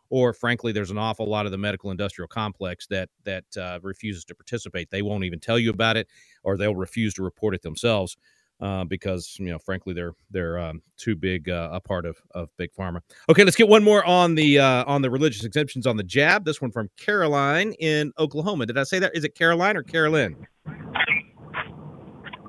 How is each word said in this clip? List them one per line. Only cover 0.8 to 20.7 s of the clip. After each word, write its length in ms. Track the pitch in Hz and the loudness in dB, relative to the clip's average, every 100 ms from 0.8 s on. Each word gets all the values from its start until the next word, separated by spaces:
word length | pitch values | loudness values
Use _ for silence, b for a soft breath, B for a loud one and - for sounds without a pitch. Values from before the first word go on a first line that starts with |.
| 92 | -4
an 80 | 104 | -4
awful 280 | 110 107 107 | -4 -4 -2
lot 200 | 107 104 | -2 -2
of 40 | |
the 60 | 95 | -4
medical 320 | 104 98 101 | -4 -4 -6
industrial 380 | 92 101 - 85 | -6 -6 -8 -10
complex 580 | 113 107 - 92 90 - | -6 -6 -6 -8 -10 -8
that, 220 | 95 92 _ | -6 -6 _
that, 200 | 101 92 - 101 | -10 -10 -10 -12
uh, 220 | 90 90 | -10 -10
refuses 420 | 95 95 107 92 | -12 -10 -8 -10
to 120 | - 87 | -12 -20
participate. 540 | - 120 98 92 82 | -10 -10 -8 -10 -6
They 100 | 98 | -4
won't 220 | 101 104 | -4 -4
even 160 | 92 85 | -4 -6
tell 180 | - 117 | -2 0
you 140 | 113 | 2
about 260 | 98 113 110 | 2 0 0
it, 100 | 113 b b b | -4 b b b
or 140 | - 98 | -4 0
they'll 180 | 104 92 | 0 -2
refuse 380 | 92 117 110 95 | -4 -2 -2 -2
to 80 | |
report 320 | 92 - 107 92 | -8 -4 -4 -2
it 80 | |
themselves, 520 | 82 78 120 107 90 - _ _ _ - | -6 -2 0 0 -2 -8 _ _ _ -8
uh, 240 | 98 95 87 | -6 -4 -4
because, 500 | 95 98 90 - - | -4 -4 -4 -6 -10
you 80 | 92 | -8
know, 100 | 82 | -8
frankly, 360 | - 95 95 | -8 -8 -6
they're, 200 | 87 85 - _ | -8 -8 -12 _
they're, 300 | 95 85 87 | -6 -4 -4
um, 220 | 82 80 _ - | -6 -10 _ -10
too 200 | 117 90 | -4 -2
big, 340 | 92 92 78 | -2 -2 -4
uh, 220 | 87 82 | -4 -4
a 80 | 90 | -8
part 240 | - 92 85 | -6 -6 -6
of, 120 | 82 _ | -10 _
of 180 | 90 82 - | -12 -12 -10
big 160 | 87 | -10
pharma. 280 | - 92 87 - B B | -8 -8 -8 -12 B B
Okay, 140 | 170 | 6
let's 140 | 196 - | 6 6
get 100 | 214 | 8
one 160 | 214 | 8
more 220 | 208 208 170 | 8 6 6
on 300 | 180 175 156 | 6 6 4
the, 240 | 151 143 | 6 6
uh, 260 | 135 127 127 | 6 4 2
on 160 | 143 | 0
the 80 | 131 | 0
religious 340 | 131 151 104 | 2 0 0
exemptions 440 | 110 151 147 127 123 | -4 -2 -2 -2 0
on 100 | 107 | 0
the 60 | |
jab. 420 | 92 113 151 202 160 | 0 2 4 4 0
This 160 | 147 | -4
one 100 | 123 | -4
from 180 | 117 104 - | -6 -8 -8
Caroline 760 | - 208 160 143 139 156 214 - | -2 0 2 2 2 2 0 -2
in 340 | 160 151 151 - | 0 0 -2 -2
Oklahoma. 500 | 156 151 180 180 117 | -2 -2 -2 -2 -2
Did 100 | 123 | -2
I 60 | |
say 160 | 135 190 | 0 0
that? 140 | 185 165 | 0 -2
Is 100 | 151 | -4
it 100 | - | 0
Caroline 400 | 165 170 190 196 | 2 4 2 0
or 80 | |
Carolyn? 540 | - 165 156 156 104 76 - _ - | -2 0 2 2 0 -4 -18 _ -16